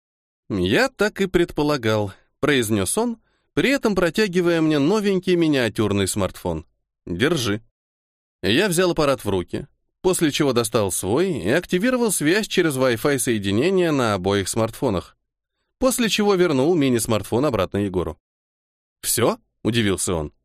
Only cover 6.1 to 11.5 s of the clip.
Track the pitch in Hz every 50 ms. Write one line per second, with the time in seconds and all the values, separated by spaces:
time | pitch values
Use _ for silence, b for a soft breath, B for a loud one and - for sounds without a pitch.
6.1 | - 107 95 90 - - - 90 85 80 78 - _ _ _ _ _ _ _ -
7.1 | 87 85 110 151 175 156 113 104 101 107 - _ _ _ _ _ _ _ _ _
8.1 | _ _ _ _ _ _ - 92 107 139 202 214 170 160 185 180 165 - 156 139
9.1 | 135 123 - 104 98 95 87 - - - - - _ _ _ _ _ _ - 180
10.1 | 185 - 175 147 135 - 156 139 127 120 117 113 - 120 104 95 - - - 92
11.1 | 104 143 180 196 170 120 80 90